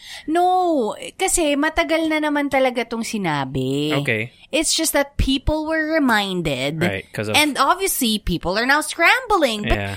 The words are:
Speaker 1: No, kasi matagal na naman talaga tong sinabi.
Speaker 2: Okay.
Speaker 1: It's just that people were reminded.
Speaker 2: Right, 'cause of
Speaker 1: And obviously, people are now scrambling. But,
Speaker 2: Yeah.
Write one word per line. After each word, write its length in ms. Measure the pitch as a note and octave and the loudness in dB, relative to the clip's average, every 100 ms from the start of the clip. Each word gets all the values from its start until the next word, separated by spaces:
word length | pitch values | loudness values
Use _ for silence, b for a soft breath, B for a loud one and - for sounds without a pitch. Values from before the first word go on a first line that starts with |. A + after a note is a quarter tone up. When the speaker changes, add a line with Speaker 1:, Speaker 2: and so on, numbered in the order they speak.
| B B - | B B -2
Speaker 1:
No, 680 | E4+ F4+ F#4 F4+ D4 G#3 - - - | 2 4 4 2 2 0 -4 -12 -4
kasi 380 | F#4+ F4+ D4+ C#4+ | 0 2 2 2
matagal 560 | D#4 D#4+ D4+ D#4+ D#4+ | 0 0 0 0 0
na 80 | D#4 | 0
naman 320 | D4+ D4 C#4+ | 0 0 0
talaga 320 | C4+ C4 B3 A3+ | 2 2 0 -4
tong 160 | A#3 | -6
sinabi. 880 | A3 A3 F3 C#3+ C3+ C3+ C3 C#3 D3+ C#3+ | -4 -4 -2 -2 -2 -2 -2 0 0 0
Speaker 2:
Okay. 260 | C#3 A2 B2 B B | 0 -2 -4 B B
Speaker 1:
It's 240 | D#4+ D#4 - | -2 0 0
just 160 | D#4 | 0
that 240 | C#4+ C#4 - | 0 0 0
people 480 | C4+ C4+ - D#4 D#4 | 0 0 0 -2 -2
were 300 | D#4+ D#4 D#4+ | -2 0 0
reminded. 840 | C4 G#3+ G3 F3+ D#3+ B2+ C#3 D#3+ | 2 2 0 -2 -2 -2 -2 0
Speaker 2:
Right, 300 | F3 F#2+ - | -2 -2 -6
'cause 220 | - G#2+ | -6 0
of 20 | |
Speaker 1:
And 220 | C#4+ D4+ B3 | 2 2 2
obviously, 640 | C#4 F#4 F#4+ - A#3 G#3+ | 2 2 -2 0 0 0
people 340 | - E3+ E3 G3+ | -2 -2 -2 0
are 80 | B3+ | 2
now 160 | D4+ | 0
scrambling. 800 | D4 - F4 A#4+ A#4+ G4 C4 G#3+ | 0 2 2 2 2 2 2 0
But, 160 | - G#2 | -2 -2
Speaker 2:
Yeah. 160 | G2 | -2